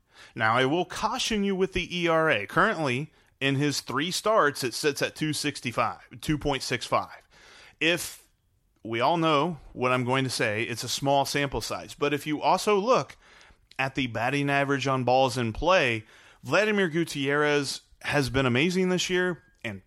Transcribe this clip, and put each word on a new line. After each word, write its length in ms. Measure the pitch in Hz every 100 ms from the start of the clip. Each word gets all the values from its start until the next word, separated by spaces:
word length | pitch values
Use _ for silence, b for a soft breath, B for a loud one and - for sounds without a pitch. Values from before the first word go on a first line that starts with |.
| _ B B
Now, 220 | 127 110 120
I 80 |
will 220 | 131 170 175
caution 580 | - 214 247 - 214
you 100 | 202
with 180 | 185 185
the 240 | 185 170 175
E 120 | 170
R 200 | 160 160
A. 180 | 110 101
Currently, 680 | 160 208 170 143 123 151 b b -
in 140 | 139
his 260 | 135 147 -
three 300 | - 123 170
starts, 540 | - 214 220 147 139
it 100 | 127
sits 260 | - 151 -
at 140 | 123
two 180 | - 156
sixty-five, 880 | 143 147 - 123 127 113 90 - 117
two 160 | - 151
point 280 | 147 135
six 200 | - 120
five. 380 | - 113 95 - _ B B B B B
If, 460 | 156 170 - - _ _ _ _ _ _
we 180 | 107 113
all 180 | 135 170
know 400 | 160 143 165 156 -
what 200 | - 127
I'm 120 | 127
going 200 | 123 131
to 60 | 131
say, 340 | - 120 104
it's 180 | 113 117
a 60 | 120
small 360 | - 139 139
sample 360 | 135 147 143 120
size. 340 | - 98 87
But 180 | - 143
if 140 | 143 151
you 160 | 147
also 340 | 147 180 214 208
look 400 | 220 220 - - B B B B _ -
at 160 | 131
the 140 | - 127
batting 420 | 113 123 143 143
average 380 | 139 139 139 139
on 160 | 131
balls 340 | 123 131 131 123
in 140 | 113
play, 500 | 110 156 185 131 110 - B B B
Vladimir 440 | 123 165 214 202 180
Gutierrez 920 | 160 160 147 139 147 147 147 135 - _ -
has 280 | - 143 127
been 160 | 131 131
amazing 420 | 120 175 180 185
this 220 | 180 -
year, 320 | 180 180 170 _ _
and 180 | 113 98